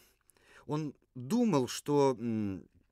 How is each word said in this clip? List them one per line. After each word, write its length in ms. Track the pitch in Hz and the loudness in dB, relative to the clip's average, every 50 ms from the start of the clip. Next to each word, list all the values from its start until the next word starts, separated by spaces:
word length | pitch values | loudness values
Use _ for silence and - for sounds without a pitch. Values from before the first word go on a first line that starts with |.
| _ _ _ _ _ _ _ _ _ _ - - - | _ _ _ _ _ _ _ _ _ _ -20 -20 -10
Он 280 | - 147 156 156 139 - _ _ _ - | -8 -6 -6 -6 -6 -10 _ _ _ -16
думал, 540 | 127 123 131 214 247 240 220 165 135 123 113 | -14 -6 -2 0 2 2 4 2 2 0 -2
что, 480 | - - - - 143 143 139 135 127 - | -4 -6 -2 2 4 4 4 4 2 0
м, 500 | 117 120 110 110 104 101 95 85 - - _ _ _ _ | -4 -4 -2 -2 -2 -4 -6 -8 -12 -16 _ _ _ _